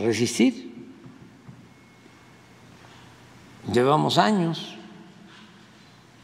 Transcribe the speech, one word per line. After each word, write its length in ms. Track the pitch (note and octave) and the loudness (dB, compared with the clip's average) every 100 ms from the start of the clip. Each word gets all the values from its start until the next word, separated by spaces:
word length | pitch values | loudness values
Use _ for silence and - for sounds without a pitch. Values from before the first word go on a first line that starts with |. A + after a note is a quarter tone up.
resistir. 680 | G#2+ G#2+ A#2 - B3 A#3+ - - - - - - - - - - - - - - - - - - - - - - - - - - - - - - - | -2 0 -2 2 2 2 -12 -18 -20 -20 -20 -20 -20 -20 -20 -20 -20 -20 -20 -20 -20 -20 -20 -20 -20 -20 -20 -20 -20 -20 -20 -20 -20 -20 -20 -16 -2
Llevamos 460 | A2+ C3 D3+ D3 D3+ | 2 4 4 2 2
años 560 | G3+ G#3 E3 D#3 - - - - - - - - - - - - - - - - | 2 2 0 -4 -10 -16 -20 -20 -20 -20 -20 -20 -20 -20 -20 -20 -20 -20 -20 -20